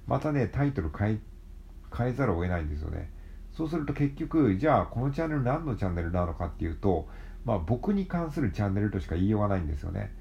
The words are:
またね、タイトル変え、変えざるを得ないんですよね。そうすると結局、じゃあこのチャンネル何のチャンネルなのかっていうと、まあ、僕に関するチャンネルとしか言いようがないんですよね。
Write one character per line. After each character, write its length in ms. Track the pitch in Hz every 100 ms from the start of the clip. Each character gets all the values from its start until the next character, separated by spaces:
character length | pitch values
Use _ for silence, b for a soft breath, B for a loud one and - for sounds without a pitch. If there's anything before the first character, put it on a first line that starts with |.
| -
ま 140 | 131
た 120 | 151
ね、 140 | 143 113
タ 180 | 131
イ 80 | 143
ト 80 | 139
ル 100 | 78 -
変 180 | 104
え、 40 | 110 - - - - - - - -
変 120 | 123
え 40 |
ざ 140 | 123 123
る 60 |
を 40 | 85
得 120 | 87
な 100 | 87
い 60 |
ん 40 | 76
で 80 | 76
す 60 |
よ 80 | 78
ね。 200 | 80 82 B B B B
そ 120 | -
う 40 | 160
す 80 | 165
る 100 | 143
と 60 |
結 220 | 143 143 -
局、 400 | 156 160 127 95
じ 120 | 151
ゃ 140 | 120
あ 40 | 85
こ 140 | 113
の 100 | 135
チ 100 | 139
ャ 60 | 160
ン 40 |
ネ 40 | 151
ル 60 |
何 240 | 123 151 160
の 100 | 101
チ 80 |
ャ 60 | 95
ン 40 |
ネ 80 | 87
ル 80 | 85
な 140 | 90
の 100 | 87
か 120 | 85 87
っ 40 |
て 140 | -
い 60 | 82
う 40 |
と、 340 | 80 101 82 - B B B
ま 100 | 123
あ、 40 | 101
僕 340 | 80 120 202
に 140 | 202 185
関 240 | 175 165
す 100 | 156
る 120 | 123
チ 100 | -
ャ 60 | 101
ン 60 |
ネ 60 | 98
ル 100 | 104
と 100 | 95
し 60 | -
か 80 |
言 100 | 85
い 60 | 98
よ 80 | 104
う 20 |
が 80 | 104
な 80 | 95
い 40 |
ん 60 | 76
で 100 | 73
す 60 |
よ 80 | 82
ね。 220 | 95 101 -